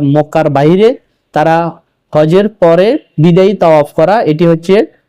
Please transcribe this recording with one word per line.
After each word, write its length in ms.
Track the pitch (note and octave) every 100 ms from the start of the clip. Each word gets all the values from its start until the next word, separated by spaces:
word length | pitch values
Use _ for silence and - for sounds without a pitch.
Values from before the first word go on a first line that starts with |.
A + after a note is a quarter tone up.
| C#3
মক্কার 420 | D3+ D3 D#3+ D#3
বাইরে, 400 | C#3 D3+ F#3+ A3+ C4+ _ _ _
তারা 220 | D3+ D#3+ E3 E3+ - _ _ _
হজের 340 | D#3 D#3 F#3 G#3
পরে 380 | - E3+ E3+ G#3 D4+ _ -
বিদায়ী 340 | E3+ F3+ F#3+
তওয়াফ 360 | F#3+ E3+ D3+ C#3+
করা, 220 | - D#3+ A3+
এটি 240 | D#3 D#3 E3+
হচ্ছে 300 | E3 F3+ G3+ E4 _